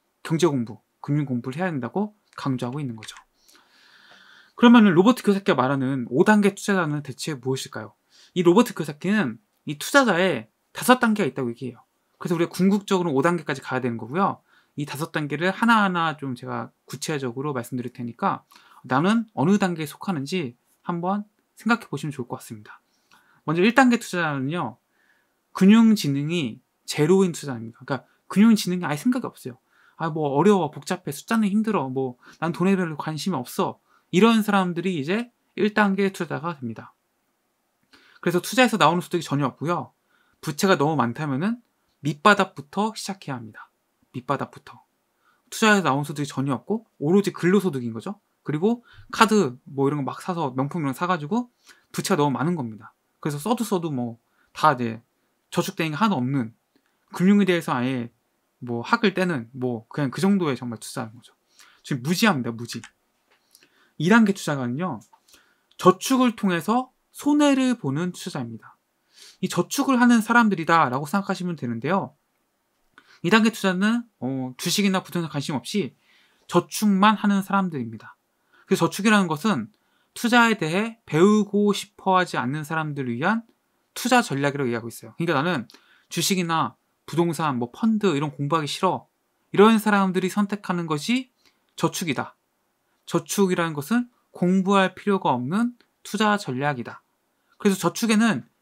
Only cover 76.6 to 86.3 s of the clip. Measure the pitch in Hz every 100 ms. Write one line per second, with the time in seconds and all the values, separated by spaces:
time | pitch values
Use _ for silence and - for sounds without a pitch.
76.6 | 175 - 214 190 208 208 208 202 190 196
77.6 | 185 156 113 110 - - _ _ _ _
78.6 | _ 190 170 - 208 214 180 151 220 156
79.6 | 104 _ _ _ _ - 240 240 233 220
80.6 | 156 175 226 226 - 151 196 214 208 202
81.6 | 208 202 - - - 185 175 160 120 151
82.6 | 151 160 156 143 127 117 165 226 - _
83.6 | _ _ _ - 240 247 233 139 143 139
84.6 | 131 117 117 - 117 - 170 147 165 160
85.6 | 107 - _ _ _ - 165